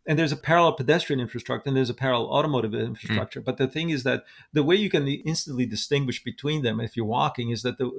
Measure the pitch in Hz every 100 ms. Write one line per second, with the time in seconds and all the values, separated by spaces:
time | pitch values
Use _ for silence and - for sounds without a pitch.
0 | - 151 156 151 - 170 170 - 123 165
1 | - 139 113 113 - 123 143 131 120 123
2 | 135 120 113 139 151 131 110 117 117 120
3 | - 107 107 107 110 131 131 156 170 143
4 | 123 120 - - - 151 143 202 196 160
5 | 139 143 156 160 160 127 117 107 - 143
6 | 131 - 120 - 147 156 120 110 110 117
7 | 107 123 151 - 117 110 123 120 127